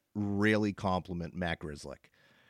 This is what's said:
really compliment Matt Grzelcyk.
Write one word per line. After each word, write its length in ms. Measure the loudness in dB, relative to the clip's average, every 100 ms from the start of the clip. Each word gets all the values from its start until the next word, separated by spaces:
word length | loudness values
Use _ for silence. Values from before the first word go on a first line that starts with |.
| _
really 580 | -4 0 4 4 4 2
compliment 640 | 0 0 0 -2 -6 -6 -4
Matt 240 | -2 -2
Grzelcyk. 480 | -6 -10 -12 -14 _ _ _ _ _